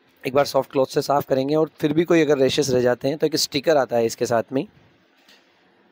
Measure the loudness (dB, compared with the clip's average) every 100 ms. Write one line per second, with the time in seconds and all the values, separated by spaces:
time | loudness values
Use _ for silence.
0 | _ _ -4 0 0 -2 -2 -2 0 -2
1 | -2 -2 0 -2 0 0 -2 -2 -2 0
2 | 2 2 4 2 2 0 0 0 0 0
3 | -4 -2 -2 -2 -4 -2 0 2 2 0
4 | 0 -2 -2 -2 -2 -6 -6 _ _ _
5 | _ _ _ _ _ _ _ _ _